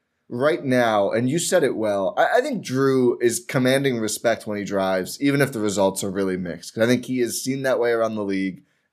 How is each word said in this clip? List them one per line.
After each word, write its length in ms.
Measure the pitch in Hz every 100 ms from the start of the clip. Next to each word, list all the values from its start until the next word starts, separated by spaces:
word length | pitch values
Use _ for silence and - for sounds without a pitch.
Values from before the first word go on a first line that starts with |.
| _ _ -
right 340 | 120 143 175
now, 480 | 139 127 117 107 98
and 180 | 110 127
you 80 | 165
said 260 | - 185
it 120 | 135 101
well, 400 | 107 101 92 -
I, 200 | 160 220
I 40 |
think 220 | 285 214
Drew 560 | 127 127 135 131 123 120
is 240 | 120 110 -
commanding 540 | 139 127 135 139 120
respect 480 | 107 - 120 107 -
when 100 | 104
he 60 |
drives, 580 | 98 98 95 95 92 -
even 200 | 139 139
if 100 | 139
the 80 | 117
results 440 | 104 98 98 95
are 60 | 101
really 280 | 95 98 92
mixed. 360 | 87 78 -
'Cause 80 | 113
I 60 | 113
think 180 | 123 123
he 140 | 127
is 240 | 117 98
seen 200 | 131 135
that 140 | 131 113
way 120 | 120
around 240 | 117 113 110
the 80 |
league, 400 | 101 95 95 87 _ _ _